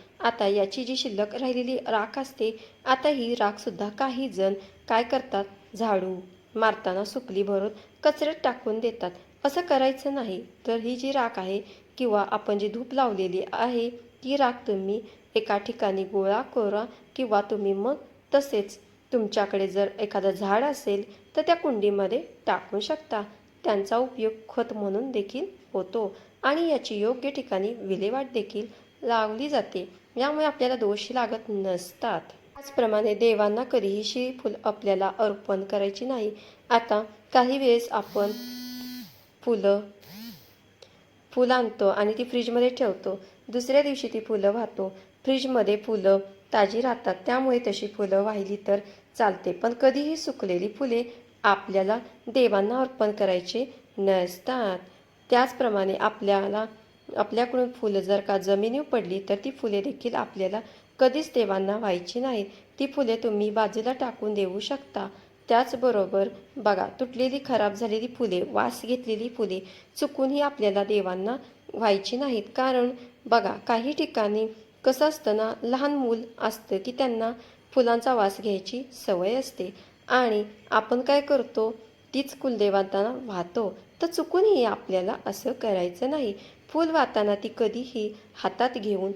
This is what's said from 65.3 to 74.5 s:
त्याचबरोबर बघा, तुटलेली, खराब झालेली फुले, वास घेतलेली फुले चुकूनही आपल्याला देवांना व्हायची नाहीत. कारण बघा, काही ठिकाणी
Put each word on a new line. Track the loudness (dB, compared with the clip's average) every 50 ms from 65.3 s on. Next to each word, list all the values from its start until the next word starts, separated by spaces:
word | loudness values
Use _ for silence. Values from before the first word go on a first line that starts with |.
| _ _ _ 4
त्याचबरोबर | 4 4 4 4 0 0 2 4 4 4 2 2 2 2 2 2 -2 -6 -16 -16 -8 -2
बघा, | 2 2 2 2 0 -2 -4 -4
तुटलेली, | -6 -4 -2 0 0 0 0 -2 -2
खराब | 0 2 2 2 2 0
झालेली | -2 -2 -2 -2 -2 -2 -4
फुले, | -4 -2 -2 0 0 0
वास | 0 0 0 2 0 0 0 -4 -4
घेतलेली | -4 -4 -2 -2 -2 -4 -4 -4 -6
फुले | -4 -4 -4 -2 -4 -6 -8 -10 -18 -20 -20 _ -8
चुकूनही | -4 -4 -4 -2 0 0 0 2 2
आपल्याला | 0 0 0 0 2 2 2 2 2
देवांना | 2 2 0 0 0 -2 -2 -2 -4 -4 -6 -8 -14 -20 -20 _ -12 -4
व्हायची | 0 2 2 2 2 0 -2 -4 -2
नाहीत. | -2 -2 -2 -2 -4 -4 -2
कारण | 0 0 2 2 2 2 0 0 -4 -12 -20 -20 _ -2
बघा, | 2 4 4 4 2 -4
काही | -4 -2 0 0 0 0 -2 -2
ठिकाणी | -2 -2 -2 0 0 0 2 0 0 -2 -2